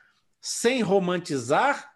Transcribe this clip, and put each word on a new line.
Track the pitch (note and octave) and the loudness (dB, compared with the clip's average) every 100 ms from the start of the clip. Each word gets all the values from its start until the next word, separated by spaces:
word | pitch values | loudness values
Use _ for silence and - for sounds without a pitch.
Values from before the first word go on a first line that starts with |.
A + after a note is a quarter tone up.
| _ _ _ _ | _ _ _ _
sem | - - A#3 C4 | -10 -2 0 0
romantizar | F#3 G3 F3+ F3+ F3 C#3+ B2 E3 C4 C4+ - | 2 2 2 -2 -2 -4 0 2 2 0 -8